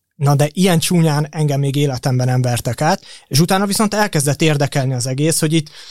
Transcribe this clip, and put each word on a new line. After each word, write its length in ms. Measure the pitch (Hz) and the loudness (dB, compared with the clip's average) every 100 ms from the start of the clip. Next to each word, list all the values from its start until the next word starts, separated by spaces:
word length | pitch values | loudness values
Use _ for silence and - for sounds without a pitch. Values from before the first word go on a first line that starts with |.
| _ - | _ -4
na 180 | 143 | 0
de 140 | 143 151 | 2 2
ilyen 260 | - 185 165 | 2 2 2
csúnyán 480 | - 180 160 147 151 | 2 2 2 0 -2
engem 300 | 160 151 139 | -2 -2 0
még 160 | 139 135 | 0 0
életemben 500 | 143 127 143 127 127 | 0 -2 -2 0 0
nem 160 | 127 | 0
vertek 380 | 123 120 - 117 | 0 -2 -4 -2
át, 220 | 151 196 - - - | 0 -2 -6 -20 -4
és 140 | - | 0
utána 260 | 175 190 202 | 2 0 0
viszont 280 | 196 208 | 0 0
elkezdett 480 | 208 208 156 139 135 | 0 0 0 -2 0
érdekelni 520 | 160 143 139 143 131 | 0 2 0 -2 -2
az 120 | 127 131 | -4 -4
egész, 340 | 131 156 156 | -2 -2 0
hogy 120 | 156 | 0
itt 180 | 160 156 - - | 0 -4 -10 -16